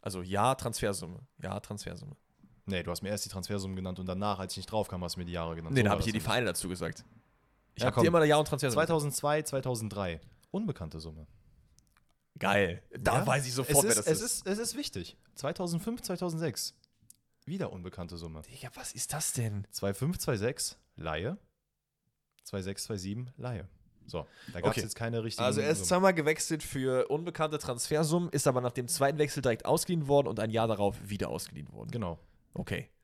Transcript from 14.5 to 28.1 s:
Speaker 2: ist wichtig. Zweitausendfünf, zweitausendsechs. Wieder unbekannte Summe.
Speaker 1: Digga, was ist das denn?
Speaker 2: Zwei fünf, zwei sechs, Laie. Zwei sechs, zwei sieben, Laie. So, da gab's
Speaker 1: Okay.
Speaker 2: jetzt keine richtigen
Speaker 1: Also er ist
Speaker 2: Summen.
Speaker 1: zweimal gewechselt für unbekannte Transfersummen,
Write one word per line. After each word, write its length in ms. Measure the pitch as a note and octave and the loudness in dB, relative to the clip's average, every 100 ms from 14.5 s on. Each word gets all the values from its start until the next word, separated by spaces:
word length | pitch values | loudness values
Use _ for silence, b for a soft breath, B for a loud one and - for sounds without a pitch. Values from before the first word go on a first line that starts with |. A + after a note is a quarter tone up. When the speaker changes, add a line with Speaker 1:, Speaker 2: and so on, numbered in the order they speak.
| G#3 | -2
Speaker 2:
ist 180 | A#3 A#3+ | -2 -4
wichtig. 400 | D4 G3 F3 - _ - | -6 -6 -10 -14 _ -8
Zweitausendfünf, 680 | F#3 E3+ F3+ E3+ A3+ A#3+ | -6 -4 -2 -2 -2 -6
zweitausendsechs. 720 | - F3+ F3 D#3+ E3 - - _ _ _ _ - _ _ - | -4 -4 -2 -2 -2 -2 -8 _ _ _ _ -20 _ _ -8
Wieder 260 | G3 C#3 | -6 -4
unbekannte 440 | F#2 F2+ - F2 F2 | -6 -10 -10 -10 -8
Summe. 260 | E2 D#2+ | -10 -12
Speaker 1:
Digga, 280 | D#2 B2 B2 | -14 -14 -16
was 180 | - - | -12 -12
ist 200 | B2 - | -8 -6
das 200 | D3 - | -4 -4
denn? 340 | - A2+ G#2 G#2 | -2 -2 -4 -8
Speaker 2:
Zwei 240 | - G2 | -4 -2
fünf, 240 | G2 C#3 F#3 | 0 -2 -2
zwei 180 | - A2+ | -2 0
sechs, 420 | A2 D3 - - _ - | 0 -2 -6 -8 _ -8
Laie. 420 | D#2+ D#2 G#2 G3 _ _ _ _ _ _ _ _ _ _ | -4 -2 -2 -6 _ _ _ _ _ _ _ _ _ _
Zwei 200 | - G2+ | -10 -6
sechs, 220 | F#2 G2 | -6 -8
zwei 120 | - G#2+ | -6 -6
sieben, 340 | F#2 G#2+ B2 - | -4 -6 -8 -10
Laie. 320 | B2 A2 F#2 - _ _ - | -8 -6 -8 -16 _ _ -8
So, 200 | E2+ - B B | -8 -8 B B
da 80 | F2 | -2
gab's 120 | G2+ A2 | 0 0
Speaker 1:
Okay. 60 | |
Speaker 2:
jetzt 140 | G#2+ - | -2 -4
keine 280 | A#2 A#2 | -4 -2
richtigen 200 | A2+ - B2 | -4 0 2
Speaker 1:
Also 160 | C#3 | 2
er 80 | C#3+ | 2
ist 80 | E3 | 2
Speaker 2:
Summen. 100 | F3+ | 4
Speaker 1:
zweimal 260 | F3+ F#3+ | 6 6
gewechselt 480 | F3 D3+ D#3 - D#3 | 6 2 2 0 -4
für 460 | - C#3+ C3 B2+ - | -4 -2 2 2 2
unbekannte 500 | D3 E3+ - D#3 D3+ | 0 -2 -2 -2 -2
Transfersummen, 680 | - A#2+ - D3+ D#3+ | -4 -4 0 2 4